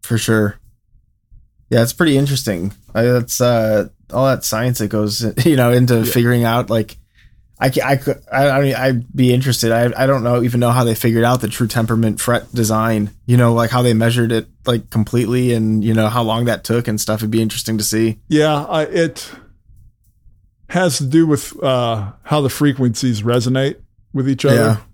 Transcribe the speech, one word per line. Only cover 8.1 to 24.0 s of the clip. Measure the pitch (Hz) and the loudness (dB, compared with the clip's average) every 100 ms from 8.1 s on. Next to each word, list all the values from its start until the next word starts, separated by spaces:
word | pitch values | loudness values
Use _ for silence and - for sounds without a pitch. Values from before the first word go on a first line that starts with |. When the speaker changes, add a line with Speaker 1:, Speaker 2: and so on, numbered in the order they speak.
| - - | -6 -4
Speaker 1:
I, | 131 143 | 0 0
I | 135 | 2
mean, | 139 117 | 0 0
I'd | 131 123 120 - | -2 -2 -4 0
be | 127 | 2
interested. | 123 131 117 117 | 2 0 -2 0
I, | 113 120 120 | 2 0 0
I | 135 | 0
don't | 135 | 2
know, | 117 120 | 0 0
even | 120 120 | 0 2
know | 120 | 2
how | 120 | 2
they | 120 | 2
figured | 110 120 113 | 0 0 2
out | 117 127 | 2 2
the | 107 | -2
True | - 117 | -4 -4
Temperament | 120 113 113 113 107 | -2 -2 0 0 -2
fret | - 120 - | -2 -2 -2
design, | 120 110 110 113 110 104 - - | -4 0 0 0 -2 -4 -8 0
you | 120 | 4
know, | 120 | 4
like, | 117 117 | 2 0
how | 123 | 0
they | 123 | 2
measured | 110 117 120 117 | 2 2 2 0
it, | 117 - _ - | 0 -4 _ -4
like, | 117 - | -4 -2
completely, | 113 107 123 110 123 123 | -2 0 0 0 0 0
and, | 117 110 110 | 0 0 0
you | 107 | 0
know, | 110 107 | 0 0
how | 117 | 0
long | 113 113 120 | -2 -2 -2
that | 104 - | -4 -2
took | 117 120 | -2 -2
and | 107 | -4
stuff. | - 107 | -4 -4
It'd | 107 | -2
be | 113 | -2
interesting | 110 - - 110 | -2 -4 -6 -4
to | 104 | -2
see. | 110 113 107 - | 0 -2 -2 -2
Speaker 2:
Yeah, | 151 151 151 151 | 0 2 0 -2
I, | 160 | -4
it | 151 170 165 - - - - - _ - - _ _ _ - _ _ _ - | -2 -2 -2 -4 -18 -20 -20 -20 _ -20 -20 _ _ _ -20 _ _ _ -6
has | 175 180 131 | -2 0 -2
to | 135 | 0
do | 160 160 | 2 4
with, | 143 - - | 0 -2 -6
uh, | 135 127 120 113 101 - | -2 0 0 -2 -6 -12
how | - 151 | -4 0
the | 139 | 0
frequencies | - 147 131 123 110 131 110 | 2 0 2 -2 0 -2 -2
resonate | 110 120 120 131 139 - - _ | 0 0 0 0 -2 -6 -18 _